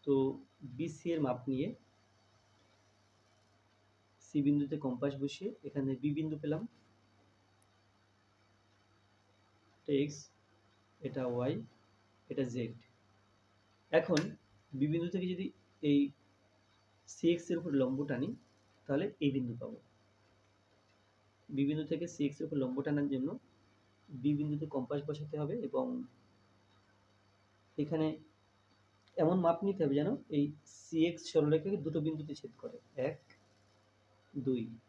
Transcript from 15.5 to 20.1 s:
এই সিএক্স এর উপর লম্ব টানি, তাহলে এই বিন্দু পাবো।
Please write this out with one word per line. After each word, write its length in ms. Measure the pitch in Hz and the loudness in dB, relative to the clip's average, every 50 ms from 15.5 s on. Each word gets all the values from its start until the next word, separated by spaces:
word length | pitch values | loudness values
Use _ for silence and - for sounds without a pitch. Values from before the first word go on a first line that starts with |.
| - _ _ _ _ _ - | -8 _ _ _ _ _ 2
এই 160 | 147 143 143 143 139 - _ _ _ _ _ _ _ _ _ _ _ _ _ _ _ _ _ _ - - | 4 6 6 4 2 -2 _ _ _ _ _ _ _ _ _ _ _ _ _ _ _ _ _ _ -20 -10
সিএক্স 300 | - - 170 175 170 - - | 2 2 4 4 2 0 -2
এর 60 | 175 165 | -4 -2
উপর 100 | 160 170 139 135 | -2 2 4 4
লম্ব 180 | 127 127 135 135 143 143 | 4 4 2 0 0 -2
টানি, 200 | 135 120 139 196 - - _ _ _ _ _ _ _ _ _ | -2 -2 -2 -4 -4 -10 _ _ _ _ _ _ _ _ _
তাহলে 180 | - 139 143 190 208 - _ 151 | 0 0 2 2 0 -2 _ 0
এই 60 | 143 131 | 2 2
বিন্দু 180 | 135 127 120 117 120 | 2 -2 -2 -4 -6
পাবো। 160 | - 113 - - _ _ _ _ _ _ | -8 -10 -12 -14 _ _ _ _ _ _